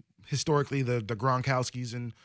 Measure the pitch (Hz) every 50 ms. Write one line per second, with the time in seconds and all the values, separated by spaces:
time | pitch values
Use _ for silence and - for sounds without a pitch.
0 | - _ _ _ - - - 127 - - 151 143 139 - 135 139 135 120 123 120
1 | 110 101 120 104 110 135 127 127 123 139 135 127 127 - - 123 123 117 113 123
2 | 120 117 110 - _